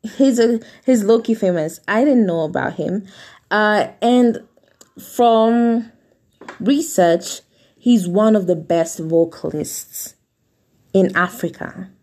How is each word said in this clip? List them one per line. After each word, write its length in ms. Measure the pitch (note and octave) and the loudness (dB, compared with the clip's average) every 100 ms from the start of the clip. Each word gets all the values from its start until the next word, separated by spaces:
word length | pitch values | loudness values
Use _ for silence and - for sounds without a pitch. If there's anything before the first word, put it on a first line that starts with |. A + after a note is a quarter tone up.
He's 380 | A3 - C4+ A#3 | -16 0 0 2
a, 180 | A#3 A3+ - - | 0 0 -6 -8
he's 200 | - B3 | 0 0
low-key 300 | G3+ A3+ - | 2 0 2
famous. 440 | A3 F#3+ F3 D#3 - - | -2 0 -2 -4 -8 -4
I 180 | G#3 | 0
didn't 220 | C#4+ B3+ G3+ | 2 2 2
know 140 | E3 | 0
about 340 | D#3 - - | -4 -4 -6
him. 320 | E3 D#3+ F#3 F#3+ - - - _ | -6 -6 -6 -10 -20 -20 -20 _
Uh, 340 | G#3 G#3+ G#3 A3 - | 0 2 2 -2 -2
and 360 | A#3 B3 A#3+ A3+ - _ _ _ - - | 2 4 2 0 -10 _ _ _ -20 -20
from 960 | - - A#3+ A3+ A3+ A#3 A#3 A#3 A3+ _ _ _ _ _ - - | -14 0 2 4 2 2 0 -2 -6 _ _ _ _ _ -20 -6
research, 840 | F#3+ C#4+ - - F3 E3+ - - _ _ _ _ | -2 0 0 0 2 2 -2 -16 _ _ _ _
he's 300 | A#3+ A#3+ F3 | 2 2 2
one 280 | F3+ A3 G#3+ | 0 2 2
of 100 | F3+ | 0
the 100 | E3+ | -4
best 420 | D#3+ E3+ E3 - | -2 -2 -2 -6
vocalists 1160 | D#3+ E3 E3 - D#3+ D3+ - - - - - _ _ _ _ _ _ _ _ | -2 0 0 -4 -10 -8 -10 -12 -16 -16 -18 _ _ _ _ _ _ _ _
in 240 | F#3+ F#3 F#3+ | 0 0 -2
Africa. 760 | F3+ - E3+ - - - F#3 _ | -4 -6 -12 -10 -16 -16 -20 _